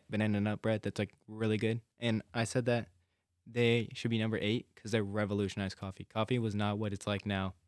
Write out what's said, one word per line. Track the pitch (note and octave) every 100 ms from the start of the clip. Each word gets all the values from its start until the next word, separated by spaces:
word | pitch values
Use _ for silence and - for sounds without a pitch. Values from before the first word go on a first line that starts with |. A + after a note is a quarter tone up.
| -
banana | G#2+ G#2+ G#2
nut | G#2+ G#2
bread | A2 G#2+
that's, | G#2 -
like, | G#2 _ -
really | G#2+ A2+ G#2+
good. | A2 A2+ - _
And | A#2 A2+ -
I | A#2+
said | A2+ C3 A#2+
that | A#2+ A2+ _ _ _ _ _ -
they | A#2 A#2+ A#2 A2
should | - A#2
be | A2+
number | A2 A2
eight | G#2 A#2 - -
'cause | G#2+
they | A2
revolutionized | G2 G#2 G#2 G#2 G2 - G2 -
coffee. | G2 - G2
Coffee | A2 A2 B2+
was | A2+ G#2
not | G#2 G#2
what | G#2+
it's | G2 -
like | G2+ G2+
now. | G2 F#2+ -